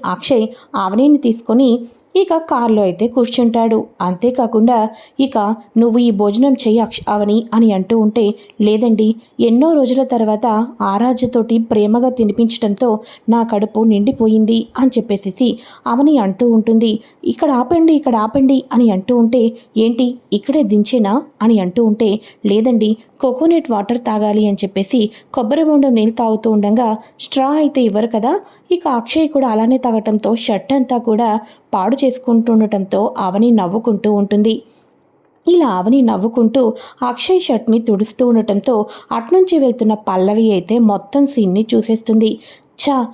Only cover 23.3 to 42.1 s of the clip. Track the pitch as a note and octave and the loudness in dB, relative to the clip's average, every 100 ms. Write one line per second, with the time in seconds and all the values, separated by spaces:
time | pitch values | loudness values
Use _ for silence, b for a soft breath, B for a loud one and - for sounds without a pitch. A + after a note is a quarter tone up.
23.3 | B3+ E4 E4 D#4 G#3+ G3+ A#3+ A#3+ G#3+ G#3+ | 0 2 0 0 -4 -2 -4 -2 -2 0
24.3 | G#3+ G#3 G3 G3 F#3+ G3 B3 G#3+ B B | 0 0 -2 -4 -4 -2 0 -2 B B
25.3 | - A3 D4+ D#4 D4 C4+ A3+ A3 A3+ A3+ | -6 -2 0 2 2 2 2 0 -2 -2
26.3 | A3 A3+ G#3+ G#3 A3 A#3 A3 B B - | -2 0 0 0 0 0 -4 B B -8
27.3 | C4+ C4+ D4+ D4 C#4 A#3 G3+ A3+ A3+ A#3 | -4 -2 0 0 0 0 0 -2 -2 -2
28.3 | G4 B B - F4 D#4 A#3+ A3+ D#4+ D#4 | -4 B B -4 -4 -2 -4 -4 -2 0
29.3 | C#4 B3+ G#3+ A3+ C4 B3+ A3 A3 G#3+ G#3 | 0 0 0 0 0 0 -2 -2 -2 -2
30.3 | A3+ - G3 - C4+ B3+ B3 A#3 G#3+ A#3 | -4 -2 -6 -2 -2 0 -2 -2 0 0
31.3 | G#3+ A3+ B - G3+ F#3+ C4+ C4 B3 - | -2 -6 B -8 -4 -2 0 -2 -2 0
32.3 | A3+ A#3 A3 G#3+ G#3 F#3+ G3 G#3+ - F#3+ | 0 2 2 2 -2 -2 -2 -2 -4 -4
33.3 | G3 A#3+ A3 F3 G#3+ A#3 G3+ G#3 G3+ G3+ | 0 2 2 2 -2 -2 -2 0 -2 0
34.3 | G#3 G#3+ A3 - b b _ _ _ _ | 0 0 -2 -8 b b _ _ _ _
35.3 | _ E4 F4 C4+ F#3 G3 C#4 A#3 G3+ A3 | _ 0 2 2 0 2 2 2 0 -2
36.3 | A#3 A3 C4+ A#3 - B B B3 B3 - | 0 0 2 0 -2 B B -8 -6 0
37.3 | F#4 F4+ A3+ A3 A3+ A#3 G3 A3 - B3 | 0 0 -4 0 -2 0 -2 -2 -2 2
38.3 | A3+ A3+ G3+ A#3 A3 G#3 B B - A3+ | 2 0 -2 0 -2 -2 B B -8 0
39.3 | F#4 F#4 D#4+ C4+ A#3+ A3 G#3+ - F#3 F#3+ | 2 2 2 0 0 0 0 -2 -2 0
40.3 | G#3 A3 F#3+ F3 A#3 A3 G3 - C#4 C#4 | 2 2 0 0 2 2 0 -2 -2 0
41.3 | C4 G3 F#3+ A3 A3+ A3+ A3 A3+ | 0 0 0 0 -2 0 -2 0